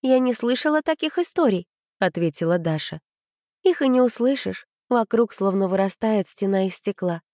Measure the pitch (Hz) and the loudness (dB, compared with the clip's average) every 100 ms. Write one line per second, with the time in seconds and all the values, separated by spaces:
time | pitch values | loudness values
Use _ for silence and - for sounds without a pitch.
0 | 254 254 254 240 240 254 311 302 302 320 | 4 4 4 0 0 0 0 0 0 -2
1 | 311 - 349 - 302 190 180 _ _ _ | -2 -2 -2 2 2 0 -6 _ _ _
2 | 185 170 170 - 165 175 165 156 - 160 | -2 0 -2 -2 0 0 0 -4 -6 -14
3 | _ _ _ _ _ _ 381 339 269 254 | _ _ _ _ _ _ 0 2 2 4
4 | 254 - 240 269 196 190 - _ _ 240 | 2 2 0 0 -4 -10 -14 _ _ -2
5 | 220 220 226 - 196 190 190 190 190 - | 0 2 0 0 0 0 0 0 -2 -2
6 | 220 214 185 - 196 196 190 - - 202 | 0 0 0 -2 0 0 0 -2 -6 -4
7 | 180 170 _ | -4 -6 _